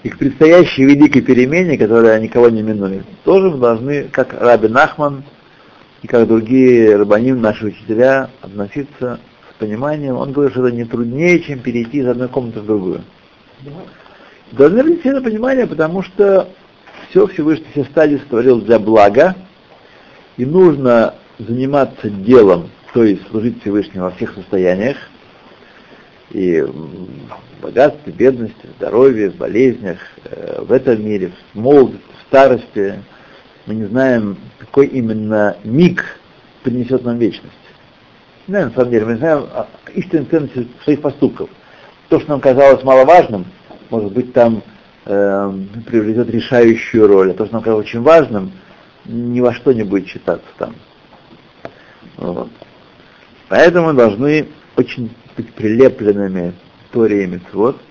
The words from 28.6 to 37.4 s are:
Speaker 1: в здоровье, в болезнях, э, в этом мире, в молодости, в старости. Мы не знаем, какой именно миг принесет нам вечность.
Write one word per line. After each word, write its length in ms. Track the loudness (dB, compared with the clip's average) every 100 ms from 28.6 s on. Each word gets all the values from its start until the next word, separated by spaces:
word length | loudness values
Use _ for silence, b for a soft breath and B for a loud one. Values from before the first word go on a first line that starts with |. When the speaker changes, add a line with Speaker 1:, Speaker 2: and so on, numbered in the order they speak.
| -20
Speaker 1:
в 120 | -12
здоровье, 540 | -4 2 2 2 -4
в 40 | -6
болезнях, 640 | -6 0 0 -2 -10 -12 -16 -20 -18
э, 360 | -16 -12 -12
в 100 | -2
этом 320 | -2 0 -2
мире, 280 | -4 -6 -8 -12 _
в 60 | -6
молодости, 440 | 2 4 4 -2 _ -20
в 80 | _
старости. 760 | 4 4 2 -4 -6 -6 -6 -18 b b b _ _ -12
Мы 100 | -10
не 100 | -4
знаем, 520 | 0 2 0 -2 -10 -16 _
какой 280 | -2 0 0
именно 680 | 0 -4 -4 -2 0 0 -2
миг 420 | -4 2 2 0 -10 -16 _ _ _ _
принесет 420 | -8 -6 -4 -4
нам 140 | -4 -2
вечность. 340 | -4 -4